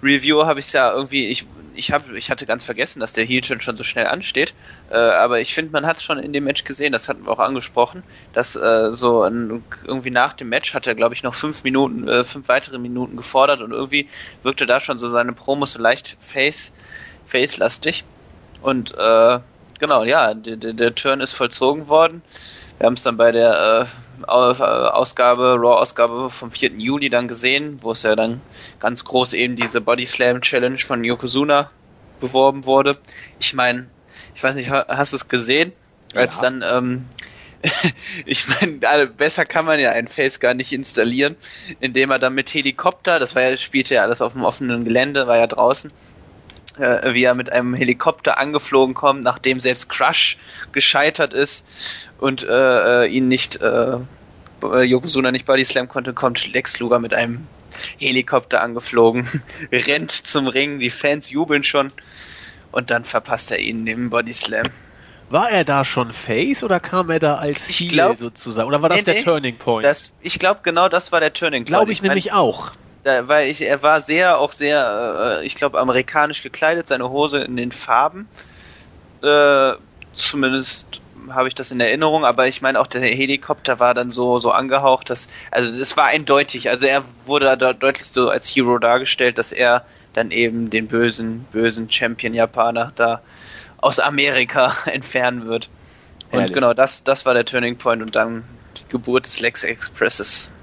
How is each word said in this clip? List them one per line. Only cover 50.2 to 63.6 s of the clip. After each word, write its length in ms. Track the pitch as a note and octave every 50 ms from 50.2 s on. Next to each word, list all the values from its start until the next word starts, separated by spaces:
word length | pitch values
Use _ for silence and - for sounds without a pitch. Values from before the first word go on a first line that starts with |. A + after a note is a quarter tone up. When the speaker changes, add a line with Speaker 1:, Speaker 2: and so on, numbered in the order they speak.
| - - - - - - - - - -
Speaker 1:
gescheitert 600 | - C#3 - - - C#3 C#3+ D#3 D#3 - D#3+ C3+ -
ist 320 | - C#3+ C#3+ - - _ _ - - - - - - - - - -
und, 240 | - C3+ C3+ B2 B2
äh, 600 | - A#2 B2+ C3+ C3 B2+ A#2+ F2 A2 B2 B2 A#2+
äh, 20 | -
ihn 200 | G2 C3 C3 B2+
nicht, 320 | B2+ B2 - - - -
äh, 360 | - A2 A#2+ A#2 A#2 B2+ C3 A#2+ B2+ C3+ - - - - - - - - - - - G#2+ F2+ B2+ B2+
Yokozuna 480 | B2+ B2+ B2+ C3 - - C3+ C3 B2+
nicht 140 | B2+ B2+ -
Body 200 | - C3+ C3 C3
Slam 220 | - - C3 B2 B2
konnte, 260 | - C#3 B2 C3 A#2+
kommt 380 | - - B2+ A#2+ - - - -
Lex 260 | B2+ C3 - - -
Luger 200 | A#2+ A#2 A#2+ A#2+
mit 140 | A#2 A#2 -
einem 340 | - A#2+ A#2 A#2 B2 D#3+ - - - - - - - - - - _
Helikopter 600 | C#3+ C#3 B2+ B2+ B2 - - C3 - - - A#2
angeflogen, 840 | - A#2 A#2 A#2+ - - - A#2 A#2 A2+ A2+ B2 B2 A#2+ - D3 - - -
<laughs> 160 | - D#3 -
rennt 400 | - B2 A#2 - C#3+ D3+ E3 -
zum 360 | - - - - - D3+ C#3 C3
Ring, 320 | A#2+ C3+ C#3 D3 C#3+ C#3
die 100 | B2 B2
Fans 400 | A#2+ - - C#3+ C#3+ D3 C#3+ -
jubeln 340 | C3 C#3+ E3 D#3 D3 C#3+ C#3
schon 280 | - - D3 C3+ C#3 - - - - - - - - - - - - - - - -
und 180 | - A#2+ B2 -
dann 140 | A#2+ A#2 A#2
verpasst 460 | - - A2+ - - B2 A2+ - -
er 80 | A2+
ihnen 260 | -